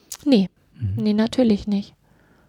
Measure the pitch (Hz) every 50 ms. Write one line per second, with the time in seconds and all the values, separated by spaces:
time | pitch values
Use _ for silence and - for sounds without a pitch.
0 | _ _ - - - 294 262 202 185 - - _ _ _ _ - - 98 98 226
1 | 214 214 208 214 220 226 - - 254 226 202 196 - 208 202 202 202 - - _
2 | _ _ _ _ _ _ _ _ _